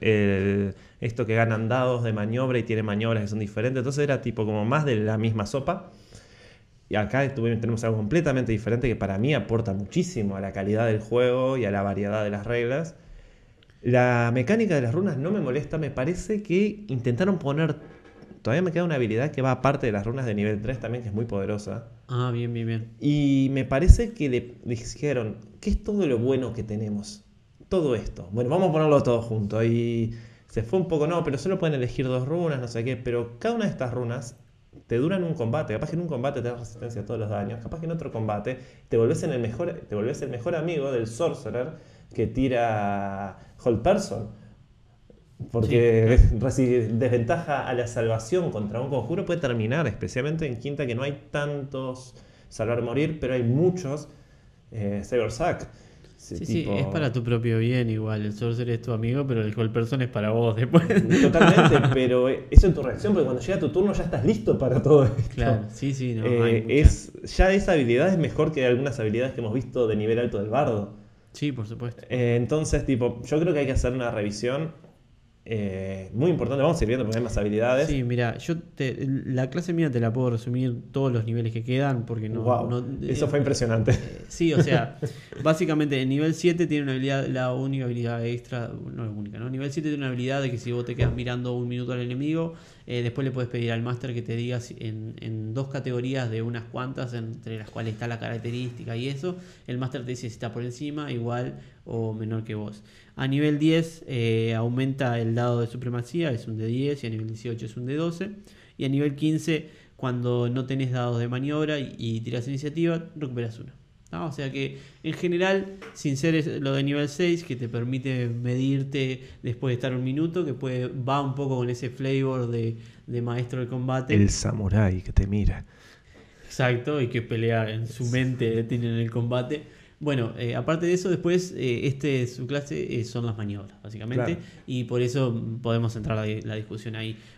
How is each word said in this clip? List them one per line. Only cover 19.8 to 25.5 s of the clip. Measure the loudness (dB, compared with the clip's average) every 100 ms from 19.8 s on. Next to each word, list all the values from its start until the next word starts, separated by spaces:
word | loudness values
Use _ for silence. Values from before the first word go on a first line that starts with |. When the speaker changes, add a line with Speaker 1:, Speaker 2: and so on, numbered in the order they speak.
| 0
Speaker 1:
de |
las | 0 -2
runas | -2 -2
de |
nivel | 0 0 0
tres | -4 -6
también, | -6 -6
que | -4
es | -4
muy | -2
poderosa. | -2 -2 -4 -6 -10 -10 -16 -6
Speaker 2:
Ah, | -2 -2
bien, | -2 -2
bien, | -2 -2
bien. | -4 -6 -2
Speaker 1:
Y | 2 4 4 4 4
me | 0
parece | 0 6 8 8 6
que | -2 0
le | 0 -2 -8
dijeron, | -6 -6 -6 -6 -2 -2 -4 -8 -16